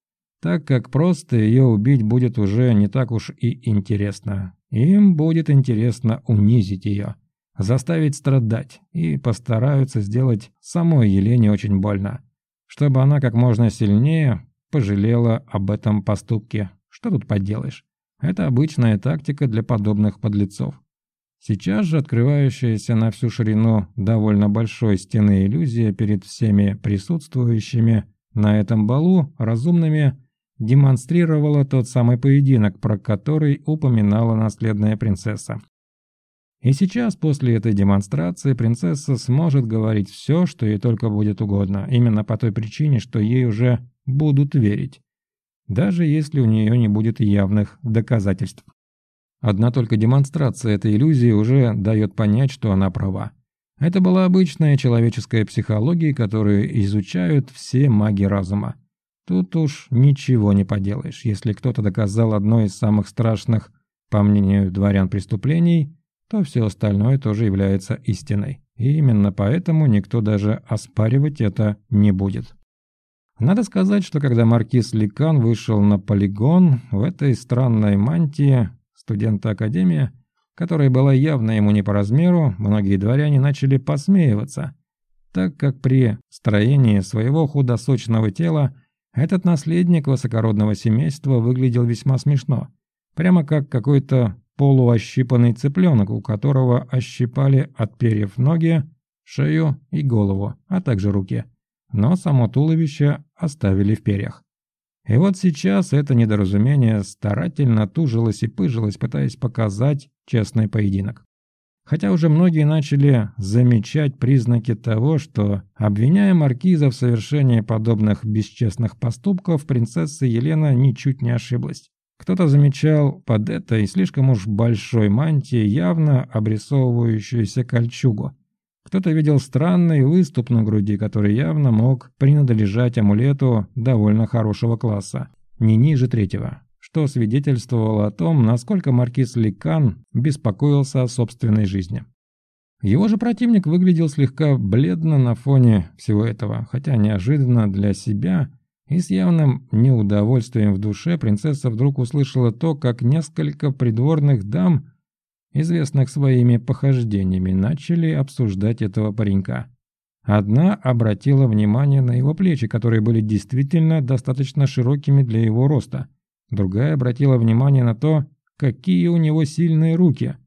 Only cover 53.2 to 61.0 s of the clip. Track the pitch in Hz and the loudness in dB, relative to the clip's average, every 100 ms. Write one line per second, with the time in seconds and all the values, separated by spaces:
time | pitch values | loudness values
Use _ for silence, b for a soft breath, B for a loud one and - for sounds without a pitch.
53.2 | 107 - _ _ _ _ 160 185 180 185 | -10 -16 _ _ _ _ -2 2 2 2
54.2 | 185 185 180 - 156 139 127 117 117 110 | 4 2 2 0 2 2 2 2 2 -2
55.2 | - 113 101 - - 107 120 170 156 139 | -4 -2 -2 -4 -2 -2 0 0 -2 -2
56.2 | 107 110 104 101 - 123 98 104 95 180 | -4 -2 0 2 0 -2 -2 -2 -4 -4
57.2 | 180 147 135 - - 127 143 104 107 101 | 0 0 -2 -10 -4 0 2 2 2 0
58.2 | 98 101 92 101 110 - _ _ _ _ | 0 0 -2 -4 -6 -10 _ _ _ _
59.2 | - 185 185 165 156 151 - 117 139 139 | -4 -4 -2 -2 -2 -4 -4 2 4 2
60.2 | - 123 104 101 95 104 98 107 | 0 0 2 2 0 -4 -4 -6